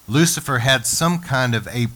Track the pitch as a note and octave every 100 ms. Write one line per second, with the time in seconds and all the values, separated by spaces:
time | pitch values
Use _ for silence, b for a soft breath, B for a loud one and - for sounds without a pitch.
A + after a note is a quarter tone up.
0 | - C3+ E3+ - D3 B2+ C3 C3 - -
1 | E3 F3 - C3 B2+ A2+ - A#2+ A#2